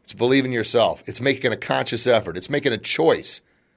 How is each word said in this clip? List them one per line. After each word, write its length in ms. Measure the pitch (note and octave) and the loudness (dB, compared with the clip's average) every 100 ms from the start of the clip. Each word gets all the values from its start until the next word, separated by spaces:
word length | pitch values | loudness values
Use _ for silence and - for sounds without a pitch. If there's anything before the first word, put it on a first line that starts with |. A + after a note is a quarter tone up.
It's 80 | - | -14
believing 400 | - B2 C3+ B2+ | -2 2 4 2
yourself. 500 | A#2+ G#2+ A#2+ G2+ D#2+ - | -2 0 2 2 0 -8
It's 140 | G#2+ | -4
making 300 | C3 C3 B2+ | -2 0 0
a 60 | G#2+ | -2
conscious 500 | - C3+ B2+ A2+ B2 | -2 -2 -2 -2 2
effort. 300 | A2+ F2 E2+ | 2 2 -8
It's 140 | - | -4
making 240 | C#3+ C#3+ | -2 -2
a 40 | G#2+ | -2
choice 640 | - - D#3+ G2+ - - _ _ _ | -4 0 2 2 -2 -8 _ _ _